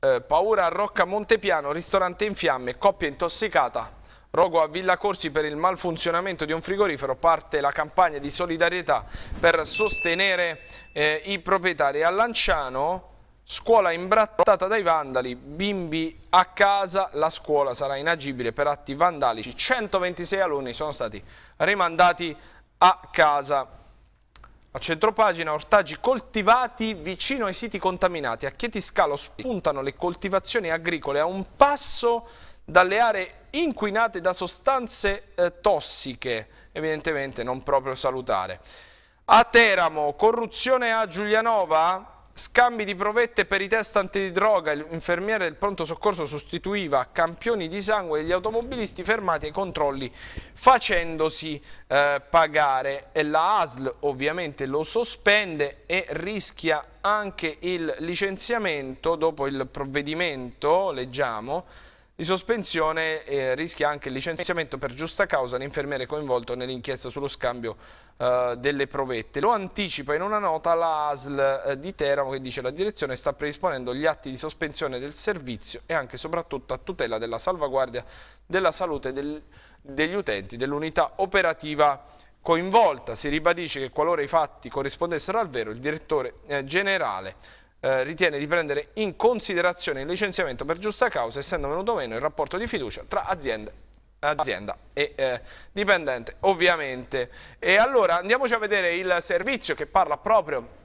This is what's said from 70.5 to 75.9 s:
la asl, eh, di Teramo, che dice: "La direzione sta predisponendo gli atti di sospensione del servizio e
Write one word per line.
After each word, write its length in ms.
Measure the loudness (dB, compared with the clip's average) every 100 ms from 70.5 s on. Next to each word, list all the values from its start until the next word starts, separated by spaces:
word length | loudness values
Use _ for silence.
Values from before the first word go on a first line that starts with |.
| -2 0
la 360 | 0 0 0 -2
asl, 540 | -4 -6 0 0 0 -2
eh, 120 | -4
di 160 | -8
Teramo, 360 | -4 0 0 0
che 100 | -4
dice: 220 | -8 -6
"La 80 | -6
direzione 460 | -4 -4 -4 -6 -2
sta 180 | -4
predisponendo 600 | -4 -6 -4 -4 -4 -6
gli 120 | 0 0
atti 240 | 0 -8
di 80 | -8
sospensione 600 | -10 -6 -8 -4 -6 -6
del 140 | -10
servizio 720 | -6 -4 -4 -6 -10 -10 -16
e 80 | -4